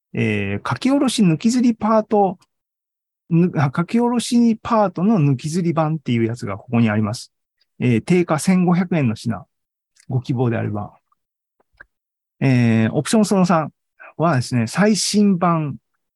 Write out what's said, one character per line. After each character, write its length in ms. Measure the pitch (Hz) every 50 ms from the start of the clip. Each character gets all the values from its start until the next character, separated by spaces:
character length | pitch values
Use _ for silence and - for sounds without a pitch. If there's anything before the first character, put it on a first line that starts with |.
| _ _ -
え 460 | 120 117 110 107 104 101 98 101 98 -
ー、 60 | -
書 60 | 123
き 140 | - - 254
下 100 | 277 285
ろ 100 | 285 247
し 140 | - - 208
抜 140 | 175 156 147
き 140 | - 226
刷 100 | 247 254
り 140 | 233 240 226
パ 240 | - 208 214 226 220
ー 40 | 214 -
ト、 320 | 220 208 202 185 185 _ _ _ _ _ _ _ _ _ _ _ _ _ _ _ _ _ _ -
ぬ-、 220 | 170 165 180 180 - 156
あ、 140 | 139 147 -
書 100 | - 175
き 140 | - - 233
下 80 | 240 240
ろ 120 | 247 240
し 380 | - - 240 240 233 233 220 -
パ 280 | - - 240 214 208
ー 40 | 190
ト 120 | - 156 175
の 140 | 214 233 185
抜 180 | 143 143 135
き 140 | 123 - 156
刷 120 | 156 190
り 120 | 170 170 156
版 220 | 165 156 151 160
っ 40 | 151
て 120 | - -
い 80 | 120 117
う 60 | 113
や 100 | 110 120
つ 100 | - -
が 120 | 101 98 98
こ 100 | - -
こ 80 | 120 117
に 100 | 117 110
あ 60 | 104
り 60 | 110
ま 120 | 107 101 117
す。 200 | - - - _ _ _ _ _ _ _ _ _ -
え 180 | 120 123 120 107
ー、 60 | -
定 220 | - 180 180 170
価 140 | - 160 147
千 260 | - 190 185 185 180
五 80 | 170 180
百 220 | 175 190 180 180
円 120 | 160 139 113
の 80 | 107
品、 300 | - - 120 104 90 - _ _ _ _ _ _ _ _ _ _ _ _ -
ご 120 | 123 127
希 120 | - - 135
望 160 | 117 120 117
で 80 | 113 107
あ 40 |
れ 80 | 107 110
ば。 280 | 104 104 98 - _ _ _ _ _ _ _ _ _ _ _ _ _ _ _ _ _ _ - _ _ _ _ _ _ _ _ _ _ -
え 480 | 143 135 127 123 120 117 113 113 110 110
ー、 40 | -
オ 80 | 151
プ 80 | 135 -
シ 60 | -
ョ 60 | 220
ン 40 | 208
そ 100 | - 208
の 100 | 190 180
三 260 | 175 185 160 165 - _ _ _ _ _ _ - - -
は 200 | - 151 170 151
で 60 | 123
す 140 | 120 - 127
ね、 120 | 120 113 110
最 280 | - - 202 220 220
新 420 | 180 - - - 208 208 202 190 170
版、 400 | 185 175 170 160 151 143 - - _ _ _ _ _ _ _